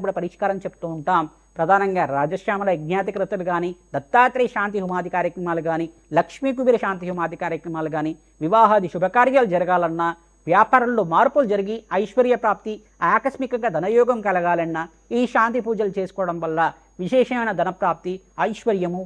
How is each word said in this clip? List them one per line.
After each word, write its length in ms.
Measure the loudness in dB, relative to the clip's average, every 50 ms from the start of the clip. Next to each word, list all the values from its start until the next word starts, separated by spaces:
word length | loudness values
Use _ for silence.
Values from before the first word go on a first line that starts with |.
| -2
కూడా 120 | -4 -4 -4
పరిష్కారం 400 | -6 -6 -6 -4 -4 -4 -4 -4 -8
చెప్తూ 240 | -12 -12 -10 -10 -10 -8
ఉంటాం. 260 | -6 -2 0 0 0 0 -2 -8 _ _ _ _
ప్రధానంగా 460 | -2 2 4 4 4 2 0 0 0 0 0 0
రాజశ్యామల 540 | -2 -2 -2 -4 -4 -4 -4 -4 -2 0 -2 -2
యజ్ఞాధికృతులు 680 | -2 -2 -2 -2 -2 -2 -4 -4 -6 -6 -4 -4 -6 -4 -2
కానీ, 200 | -2 -2 -2 -4 -6 -10 _ _ -8
దత్తాత్రేయ 560 | -8 -4 _ 4 4 4 4 4 0 -2 -2 -2
శాంతి 220 | -4 -4 -4 -4 -4 -4
హోమాది 260 | -4 -4 -4 -4 -4 -2
కార్యక్రమాలు 480 | -2 -2 -2 -4 -4 -4 -4 -4 -2 -2 -2
కానీ, 180 | -2 -4 -4 -6 -10 _ _ -2 0 0
లక్ష్మీ 320 | 0 0 -4 -6 -4 -4 -2 0
కుబేర 180 | 2 2 2 2 2
శాంతి 240 | -2 -4 -4 -6 -8
హోమాది 280 | -6 -4 -4 -6 -6 -6 -6
కార్యక్రమాలు 460 | -6 -6 -6 -8 -8 -6 -4 -4 -4 -4
కానీ, 160 | -4 -4 -4 -6 -8 _ _ _ -6 -2
వివాహాది 460 | 2 4 6 6 6 6 4 2 0 -4
శుభకార్యాలు 560 | -2 -2 0 2 4 4 4 4 4 4 4 2
జరగాలన్నా, 520 | 0 2 2 2 2 2 0 0 -2 -2 -2 -4 -6 _ _ _ _ -2
వ్యాపారంలో 560 | 2 4 4 4 6 4 2 4 2 0 0 0 2
మార్పులు 360 | 4 4 4 4 4 2 2 2
జరిగి 240 | 0 -2 -2 -4 -6 -8 -6 -4 -2 -2
ఐశ్వర్య 360 | -2 -2 0 2 2 2 2 0 0
ప్రాప్తి, 300 | -2 -2 -2 -4 -10 -10 -12 _ _ _ -2 0 2 2
ఆకస్మికంగా 560 | 2 0 -2 -6 -6 -8 -6 -4 -4 -4 -2 -2
ధనయోగం 420 | -2 -2 2 2 2 4 2 0 -2 0
కలగాలన్నా 560 | 0 0 2 2 2 0 0 0 -2 -4 -6 -6 -8 _ _ _ -4 -2
ఈ 40 | -2 0 0 2
శాంతి 260 | 2 2 2 0 -2 -4
పూజలు 260 | -4 -2 -2 -2 -4 -2 -4
చేసుకోవడం 380 | -6 -6 -4 -4 -4 -4 -4 -4 -4
వల్ల 160 | -2 0 0 0 0 -2 -6 _ _ _ -8
విశేషమైన 500 | -4 0 2 2 2 2 0 -4 -2 -2 -2 -2
ధనప్రాప్తి, 520 | -2 -2 -2 -2 -2 -2 -2 -2 -6 -10 -10 -10 _ _ -6 -4 -2
ఐశ్వర్యము, 520 | -2 -4 -4 -2 -2 -2 0 -2 -4 -4 -6 -10